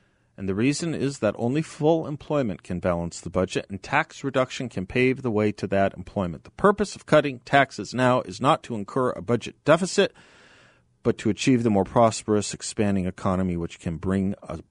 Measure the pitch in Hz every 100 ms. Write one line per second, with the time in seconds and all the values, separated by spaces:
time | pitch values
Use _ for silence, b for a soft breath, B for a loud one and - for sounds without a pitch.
0 | _ _ _ - 95 95 127 147 170 113
1 | 131 139 107 - 120 143 160 - 151 165
2 | 139 147 - 151 120 85 - 87 92 85
3 | 85 - 85 92 92 - - 98 - 143
4 | 160 - 139 131 131 - 127 - 92 127
5 | 127 131 123 107 104 101 98 98 98 -
6 | 87 - 90 78 - - 196 202 208 -
7 | - 151 147 123 - 143 135 - 104 120
8 | 127 127 - 92 135 156 - 117 101 -
9 | 127 - 90 120 - - - 160 185 -
10 | 190 b b b b b b b _ _
11 | 123 - 113 98 - 127 117 101 92 123
12 | 113 - - 104 101 - - - 104 98
13 | 90 - 101 92 95 85 85 - 92 80
14 | 95 98 95 101 - 82 -